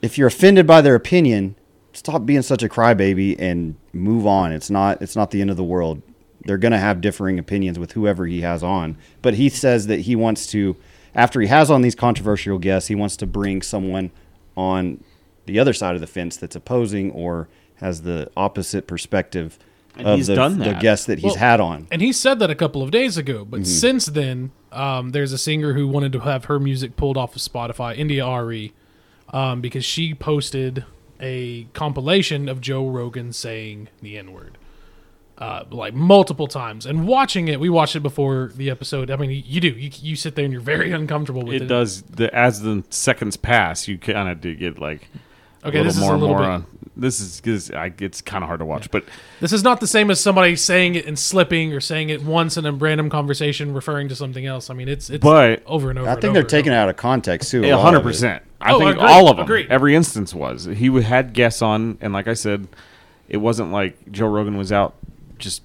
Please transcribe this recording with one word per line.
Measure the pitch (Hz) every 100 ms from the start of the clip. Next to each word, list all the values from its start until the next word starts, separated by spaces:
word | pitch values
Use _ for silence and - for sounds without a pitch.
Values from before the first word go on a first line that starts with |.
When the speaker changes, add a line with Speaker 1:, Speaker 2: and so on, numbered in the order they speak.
Speaker 1:
If | 117 -
you're | 131
offended | - 185 196 160
by | 165
their | 143 120
opinion, | - 180 151 107 98 104 _ _ _
stop | - - 156 113
being | 143
such | 123 131
a | 113
crybaby | - 117 110 98 95 98 -
and | 92 87 82 78 _
move | 90 95 117 104
on. | 98 87
It's | 78 -
not, | 98 98 98
it's | 95 -
not | 98
the | 101
end | 98
of | 90
the |
world. | 90 90 82 76 - _ _ _
They're | - 98
gonna | 113 113
have | 101 95
differing | 101 95 95 90
opinions | - 101 95 85
with | 85
whoever | - 104 92 87
he | 87
has | 85 85
on. | 87 95 80 80 - _
But | 127 107
he | 139
says | - 135 120 104
that | 101
he | 95 120
wants | 113 107 -
to, | 107 98 92 - _ _ -
after | 120 135
he | 101
has | 143 151
on | 143
these | 123 113
controversial | 120 113 104 104 - 98
guests, | 92 95 -
he | 104
wants | 104 -
to | 98
bring | 101 101 95
someone | - 104 95 95 92 - _ _ _ -
on | 92 92 92 71 _ _ _ _ -
the | 98
other | 135
side | 120 98 87
of |
the | 80
fence | - 87 -
that's | 87 87
opposing | - 127 117 101 95
or | - 87 85 82 _ _ _
has | 95 82
the | 82 82 73 -
opposite | 98 - 90 101 -
perspective | 87 - 101 87 92 80 - _ _ _ -
Speaker 2:
And | 101
Speaker 1:
of | 104
Speaker 2:
he's | 87
Speaker 1:
the, | 98
Speaker 2:
done | 147 196
Speaker 1:
the | 101
Speaker 2:
that. | 95
Speaker 1:
guests | 110 104 -
that | 101
he's | 131
Speaker 3:
Well, | 190
Speaker 1:
had | 120 117
on. | 90 80 80
Speaker 3:
and | 165
he | 214
said | 254 262 262
that | 196
a | 147
couple | 160 139
of | 135
days | 208 262 170
ago, | 139 117 104
but | 110
Speaker 1:
Mm-hmm. | 90
Speaker 3:
since | 87 240 262 165
then, | 147 135 127 131 - _
um, | 127 139 131 127
there's | 139 139
a | 131
singer | - 156 151
who | 135 139
wanted | 139 139
to | 131
have | 123 135 -
her | 147
music | 139 131 127 -
pulled | 143 135
off | 123 -
of |
Spotify, | - 123 117 117 120 117
India | 151 139 127
Arie, | 127 117 113 107 _ _ _ _ _ _
um, | 135 131 123
because | 123 135 127
she | - 165
posted | 151 - 147 135 135 131 131 127 - _ _
a | 131 127 123 120 117
compilation | - 151 139 135 190 - 147 139
of | 131
Joe | 123 135 135
Rogan | 127 120 120 120
saying | 120 120 113 107 104 107 _
the | 107 104
N-word, | 95 92 90 - - - - - _ _ _ _
uh, | 113 92 92
like, | 120 101
multiple | 123 170 196 190 143 147
times. | 139 120 110 113
And | 156 170
watching | 262 269 196 165
it, | 143
we | 170
watched | 170 156 160
it |
before | 147 135 139 135 127 123
the | 135
episode. | 127 139 139 131
I | 135
mean, | 139
y-, | 135 131
you | 151
do. | 170
You, | 117 139 135
you | 151 151
sit | 160 143
there | 139
and |
you're | 127
very | 120 151 180
uncomfortable | 170 151 151 147 127
with | 120 131
it. |
Speaker 2:
It | 131
does. | 123 117 95
The, | - - 113
as | - 123 104
the | 107 104 92
seconds | - - 123 107 -
pass, | - 120 90 82 -
you | 95
kinda | - 104 98 85
do | 87 80
get, | 87 78
like, | 76 78 - - _ _ _ _
Speaker 3:
Okay, | 151 147
Speaker 2:
a |
little | 160
Speaker 3:
this | -
is |
Speaker 2:
more | 98
Speaker 3:
a |
Speaker 2:
and | 95
Speaker 3:
little | 98 98
Speaker 2:
more | 95
Speaker 3:
bit |
Speaker 2:
on. | 90 85 - - -
This | 127 117
is, | 98 90
'cause | 113 107 82
I, | 67 87 87
it's | 98 -
kinda | - 101 85
hard | 82
to | 80
watch, | 73
Speaker 3:
Yeah. | -
Speaker 2:
but | 110 - - - -
Speaker 3:
This | 170
is | 208
not | 220 247
the | 220
same | 220 208
as | 185
somebody | 208 190 180 170
saying | - 180 180 175
it | 151
and | 147
slipping | - 190 175 170 160
or | 143
saying | - 156 156
it | 151
once | 143 165 165 170
in | 151
a |
random | 143 151 156 151
conversation | 151 143 139 151 143 147
referring | 139 - 143 139
to | 127
something | 139 127 135
else. | 131 -
I | 127
mean, | 127
it's, | 143 -
it's | 143
Speaker 2:
But | 143 156 123 113 -
Speaker 3:
over | 151 135
and | 127
over | 127
Speaker 1:
I |
Speaker 3:
and | 123
Speaker 1:
think | -
they're | 202
Speaker 3:
over | 147
and |
Speaker 1:
taking | 151 147
Speaker 3:
over. | 120
Speaker 1:
it |
out | 101
of | 92
context, | 117 131 - 87 -
too, | 127
a | 117
Speaker 2:
Yeah, | 131
Speaker 1:
lot |
of |
it. | 101 165
Speaker 2:
hundred |
percent. | 120 92 120 87 - -
I | -
Speaker 3:
Oh, | -
Speaker 2:
think | 156
Speaker 3:
agreed, | - -
Speaker 2:
all | 175 180
of | 135
'em. |
Speaker 3:
agreed. | 180 220 156
Speaker 2:
Every | 131 143 151
instance | 170 110 95 90
was. | 69 62 87
He | 104 123
w-, | 131
had | 110 127 127
guests | 113 120 110
on, | 113 107 113 110
and | 104
like | 98 101
I | 117
said, | 107 101 95 - - - _ _ _
it | 104
wasn't | 107 113 95
like | 98 95 - -
Joe | 101 110
Rogan | 104 104 104
was | 95
out | 101 98 - - - - -
just | 98 -